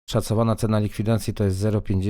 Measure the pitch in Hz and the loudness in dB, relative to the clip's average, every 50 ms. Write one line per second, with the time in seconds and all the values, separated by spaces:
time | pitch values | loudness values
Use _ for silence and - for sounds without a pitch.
0 | _ - - 117 101 - 110 107 117 113 110 - - 107 110 107 107 104 - - | _ -4 -2 -2 0 0 0 2 2 2 0 0 0 0 2 2 0 -2 -2 -2
1 | 104 110 113 107 - - 104 - 107 98 95 92 101 107 104 107 98 - 101 95 | 0 0 0 0 0 -4 -2 0 0 0 0 0 0 0 0 0 0 0 0 0
2 | 92 101 | 0 -2